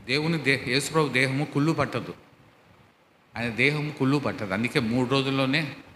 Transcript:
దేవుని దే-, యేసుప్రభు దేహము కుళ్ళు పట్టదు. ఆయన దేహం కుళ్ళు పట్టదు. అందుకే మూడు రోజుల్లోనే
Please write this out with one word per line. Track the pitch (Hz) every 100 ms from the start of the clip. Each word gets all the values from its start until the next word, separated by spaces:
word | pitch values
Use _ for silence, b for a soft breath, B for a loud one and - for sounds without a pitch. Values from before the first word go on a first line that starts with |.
| -
దేవుని | 139 156 165
దే-, | 131 135 113
యేసుప్రభు | 131 139 160 147
దేహము | 123 131 135
కుళ్ళు | 147 143 151
పట్టదు. | 156 127 120 87 - - - - _ - - - _ _ _ _ 113
ఆయన | 117
దేహం | 110 135 151 151
కుళ్ళు | 147 135 143
పట్టదు. | 123 92 104
అందుకే | 98 120 117
మూడు | 110 123 123
రోజుల్లోనే | 139 135 135 131 143 147 - -